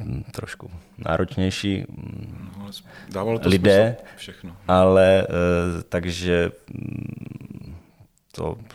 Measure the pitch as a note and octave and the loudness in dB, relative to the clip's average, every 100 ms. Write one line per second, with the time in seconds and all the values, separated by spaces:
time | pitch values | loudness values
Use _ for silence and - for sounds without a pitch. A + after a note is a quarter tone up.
0 | - C2+ - - - - - E2+ - - | -2 -10 -10 -12 -12 -14 -16 -18 -20 -10
1 | E2+ E2 F#2 - F#2 - G2+ F#2+ - - | -4 -2 -2 -2 -4 -2 -4 -4 -6 -14
2 | - - - - F#2+ G2 G2+ - - - | -14 -14 -14 -14 -16 -16 -16 -18 -20 -20
3 | - F#2+ G#2+ A2+ F2 F#2+ G2+ G2 A2+ A#2 | -12 -6 -4 0 4 4 6 6 6 0
4 | - - - - F2+ F2+ - F#2 F#2 F#2+ | -14 -20 -20 -18 -18 -8 2 6 6 8
5 | F#2+ F#2+ - F2 F2 F2 F2 E2+ - F2+ | 6 6 2 0 2 2 0 -4 -4 -4
6 | F2 E2+ F2+ F2 F2 - - - - - | -4 -4 0 2 0 -4 -16 -12 -10 -10
7 | - - - - - - - E2+ _ _ | -10 -12 -14 -16 -16 -18 -18 -20 _ _
8 | _ _ _ - D#2+ A2+ - | _ _ _ -10 -8 -8 -14